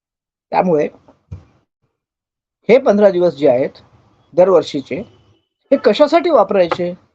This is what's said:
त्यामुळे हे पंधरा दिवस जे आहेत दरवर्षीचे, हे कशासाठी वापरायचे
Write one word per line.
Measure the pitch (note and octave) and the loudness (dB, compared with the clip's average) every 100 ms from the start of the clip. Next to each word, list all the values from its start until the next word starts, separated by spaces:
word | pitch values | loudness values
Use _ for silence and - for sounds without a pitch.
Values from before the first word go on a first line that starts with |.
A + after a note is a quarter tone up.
| _ _ _ _ - | _ _ _ _ -8
त्यामुळे | - F#3 D3+ D#3 - _ _ - - _ _ _ _ _ _ _ _ _ _ _ _ - | -4 -2 -2 -4 -10 _ _ -20 -20 _ _ _ _ _ _ _ _ _ _ _ _ 0
हे | B3+ | 0
पंधरा | C4 G3+ G3+ | 2 2 2
दिवस | F3+ F3 C#3 | 2 -2 0
जे | C#3+ | 0
आहेत | B2 C#3+ - _ _ _ _ _ | 0 -2 -8 _ _ _ _ _
दरवर्षीचे, | C#3+ F#3 F3+ - C#3+ C3 C#3+ A#3 _ _ _ _ _ - | 0 2 2 0 -8 -10 -12 -14 _ _ _ _ _ -4
हे | C4+ | 0
कशासाठी | B3 G#3 D4 E4 E4+ | 0 2 2 0 0
वापरायचे | C#4 G3 G3 E3+ - F3 F3+ _ | 0 2 0 -2 -2 -8 -10 _